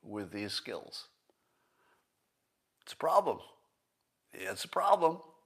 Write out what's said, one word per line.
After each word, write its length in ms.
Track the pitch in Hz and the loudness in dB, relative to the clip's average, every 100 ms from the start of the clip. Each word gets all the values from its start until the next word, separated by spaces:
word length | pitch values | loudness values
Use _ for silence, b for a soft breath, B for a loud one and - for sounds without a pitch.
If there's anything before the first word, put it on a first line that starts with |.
with 300 | - 104 95 | -12 -10 -8
these 180 | 104 101 | -6 -6
skills? 560 | - - 98 - - - _ _ _ _ _ _ _ _ _ _ _ _ _ _ _ _ _ | -6 -8 -10 -10 -14 -16 _ _ _ _ _ _ _ _ _ _ _ _ _ _ _ _ _
It's 80 | - | -18
a 60 | - | -4
problem. 420 | 160 190 175 104 - - _ _ _ _ _ _ _ | 2 4 4 0 -6 -20 _ _ _ _ _ _ _
It's 320 | - 95 101 - | -10 -8 -6 -4
a 20 | |
problem. 520 | 185 196 208 160 - - - | 0 4 6 6 2 -8 -20